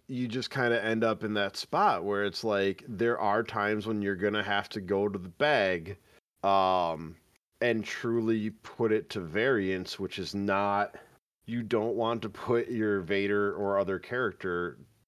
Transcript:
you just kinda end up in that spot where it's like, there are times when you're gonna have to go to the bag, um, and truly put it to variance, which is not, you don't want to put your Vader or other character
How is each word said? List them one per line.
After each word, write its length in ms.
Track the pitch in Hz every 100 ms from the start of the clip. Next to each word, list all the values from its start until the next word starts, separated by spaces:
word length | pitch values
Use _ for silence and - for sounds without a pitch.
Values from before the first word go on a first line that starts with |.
| -
you 220 | 123 123
just 220 | 123 117
kinda 320 | 135 120 117
end 180 | 110 113
up 200 | 113 107
in 100 | 110
that 220 | 107 98 -
spot 480 | - 156 202 98
where 200 | 95 101
it's 200 | 101 -
like, 400 | 113 101 98 95 -
there 300 | 101 117 117
are 240 | 104 104
times 440 | 117 110 104 107 104
when 140 | 107
you're 140 | 98 95
gonna 260 | 101 104
have 260 | 101 101 -
to 100 | 110
go 280 | 92 98 101
to 100 | 98
the 100 | 90
bag, 680 | - 147 139 98 87 80 101 _ _ _ _
um, 720 | 98 98 92 92 85 80 80 90 _ _ _ _
and 200 | 120 113
truly 680 | 104 - 117 117 113 113 107
put 420 | - - - 117
it 160 | 110 -
to 100 | 107
variance, 800 | 85 90 123 120 95 92 90 -
which 200 | 95 -
is 160 | 87
not, 640 | 101 101 98 101 101 101 - - _ _ _ -
you 160 | -
don't 340 | 220 113 110 107
want 240 | 113 117
to 80 | 110
put 400 | - - 117 -
your 320 | 120 107 101
Vader 540 | 85 101 101 101 101
or 240 | 95 101 196
other 200 | 196 92
character 800 | - 123 117 - 92 87 87 - - _